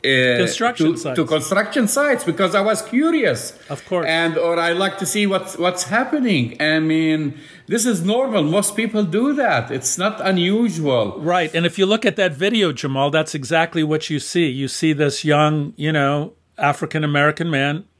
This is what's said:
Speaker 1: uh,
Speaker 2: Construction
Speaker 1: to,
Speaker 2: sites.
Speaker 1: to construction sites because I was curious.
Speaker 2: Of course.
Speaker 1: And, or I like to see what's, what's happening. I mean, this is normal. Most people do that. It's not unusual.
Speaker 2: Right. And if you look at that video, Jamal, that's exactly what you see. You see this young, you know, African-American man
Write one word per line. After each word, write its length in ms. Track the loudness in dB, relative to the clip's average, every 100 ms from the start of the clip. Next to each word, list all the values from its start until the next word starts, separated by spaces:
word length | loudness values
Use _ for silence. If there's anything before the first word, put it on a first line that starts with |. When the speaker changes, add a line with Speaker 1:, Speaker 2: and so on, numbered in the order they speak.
| 2
Speaker 1:
uh, 300 | 2 2 2
Speaker 2:
Construction 480 | 0 0 -2 2 0
Speaker 1:
to, 60 | 0
Speaker 2:
sites. 180 | -4 -2
Speaker 1:
to 100 | 0
construction 640 | 0 0 -2 0 0 0
sites 380 | 2 2 0 -2
because 300 | 0 0 2
I 40 |
was 220 | 0 -2
curious. 760 | -2 0 2 2 0 -2 -6 -14 -12
Speaker 2:
Of 160 | -12 -4
course. 200 | -2 0
Speaker 1:
And, 320 | 0 0 0
or 220 | 0 0
I 140 | 0
like 240 | 0 -2 -2
to 80 | -4
see 200 | 0 0
what's, 320 | 0 -4 -2
what's 260 | -2 -2
happening. 760 | -2 -2 0 0 2 2 0 -2
I 180 | 0 2
mean, 580 | 2 2 2 0 -2 -6 -18 -20 -4
this 180 | -2 0
is 180 | 0
normal. 400 | 0 0 0 0
Most 320 | 2 2 0 -2
people 300 | -2 0 0
do 260 | 0 0 2
that. 360 | 0 0 -2
It's 260 | -6 -4 -2
not 220 | -4 -2
unusual. 960 | 0 2 2 2 0 0 0 2 0 -2
Speaker 2:
Right. 340 | 0 0 0 0
And 100 | 0
if 120 | 2
you 60 | 2
look 200 | 2 0
at 120 | 0
that 160 | -2
video, 400 | 0 0 2 0
Jamal, 380 | 0 -4 0 2
that's 220 | 0 -2
exactly 480 | -6 0 0 0 0
what 280 | 0 0 -2
you 100 | -6
see. 280 | -2 0 0
You 180 | 0 -4
see 240 | 0 0
this 320 | 2 0 0
young, 480 | 2 4 4 2 -4 -4
you 160 | -2
know, 400 | 0 2 0 -4 _ _ -2
African-American 920 | -2 0 -4 -2 0 2 2 0 -2
man 360 | 0 0 -4 -10